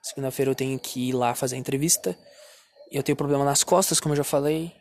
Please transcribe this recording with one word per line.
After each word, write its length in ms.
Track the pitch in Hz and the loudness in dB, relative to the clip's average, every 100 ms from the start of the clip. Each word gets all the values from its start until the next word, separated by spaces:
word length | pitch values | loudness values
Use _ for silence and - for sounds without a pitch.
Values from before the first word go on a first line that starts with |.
Segunda-feira 480 | - - 135 - 135 | -10 -6 -6 0 0
eu 40 | |
tenho 240 | 131 135 131 | 0 -2 -4
que 300 | - 131 127 | -6 -4 -2
ir 20 | |
lá 220 | 127 120 | 2 0
fazer 200 | 123 131 | 0 -4
a 40 | 127 | -4
entrevista. 600 | 127 135 156 - - 180 - - - - _ _ - | -4 -2 0 0 -2 -6 -12 -20 -20 -20 _ _ -8
Eu 120 | 139 | -4
tenho 120 | 135 143 | -2 0
problema 280 | 143 143 | 0 2
nas 180 | 139 143 | 2 2
costas, 380 | - 180 196 160 | 4 4 4 0
como 120 | 156 | 0
eu 40 | 147 | 0
já 80 | |
falei. 480 | 143 147 143 160 165 - | 2 0 2 -2 -4 -12